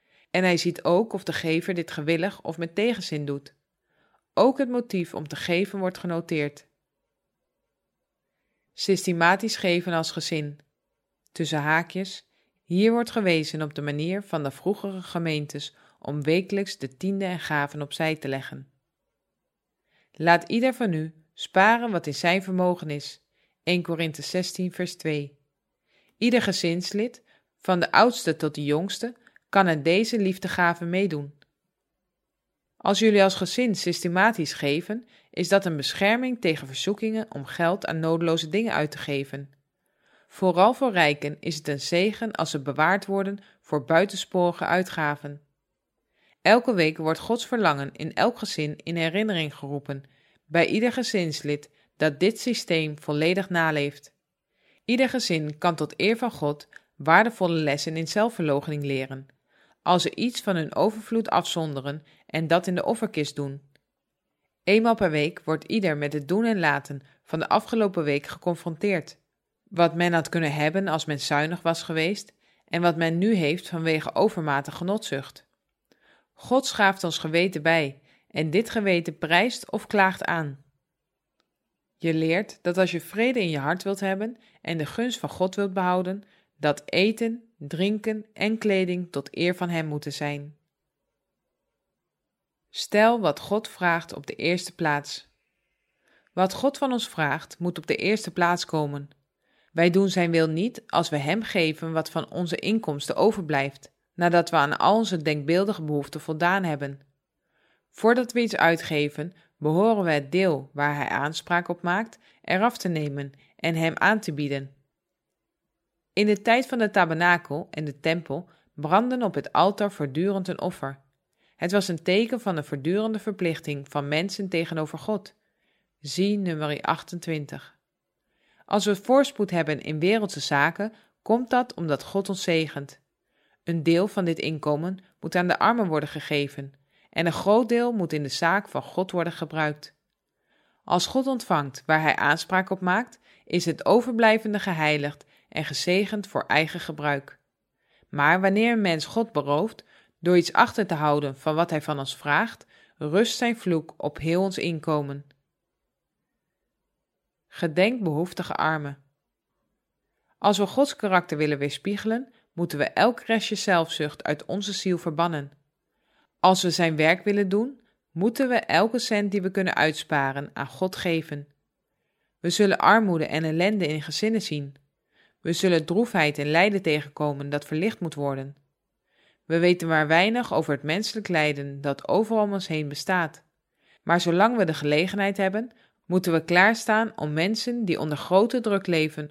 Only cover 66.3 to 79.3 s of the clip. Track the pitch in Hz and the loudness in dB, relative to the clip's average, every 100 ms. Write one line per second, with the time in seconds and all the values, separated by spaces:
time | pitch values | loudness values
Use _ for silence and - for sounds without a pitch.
66.3 | 190 233 208 160 143 - 143 - _ _ | 0 2 2 2 0 -2 -12 -14 _ _
67.3 | 160 - 214 - 226 208 185 147 143 - | -4 2 2 2 0 0 0 0 -2 -4
68.3 | - - 170 175 160 208 180 - - _ | -8 -4 -4 -6 -4 -2 -2 -4 -14 _
69.3 | _ _ _ _ 175 170 160 175 170 151 | _ _ _ _ 4 4 4 2 2 0
70.3 | 170 156 151 151 185 190 156 - 143 - | -2 -2 0 0 0 0 -2 -2 -4 0
71.3 | 147 156 170 165 165 - 160 160 208 - | 0 0 -2 -2 -2 -2 -2 0 -2 -8
72.3 | _ _ _ _ 170 175 165 165 165 202 | _ _ _ _ 0 2 2 2 2 2
73.3 | 208 151 175 - 170 160 156 - - 214 | 2 2 0 -4 -4 0 0 0 2 2
74.3 | 180 156 139 143 - 175 220 - 139 139 | 0 -2 -2 -2 -6 -4 -4 -4 -8 -8
75.3 | - _ _ _ _ _ _ _ _ _ | -18 _ _ _ _ _ _ _ _ _
76.3 | _ - 254 269 - 196 190 175 - 160 | _ 0 0 0 2 4 4 -2 -4 -2
77.3 | 170 185 165 160 165 143 135 _ _ _ | 2 0 0 2 2 2 -6 _ _ _
78.3 | - 160 170 233 226 196 175 165 156 - | -4 0 0 0 0 0 0 0 -6 2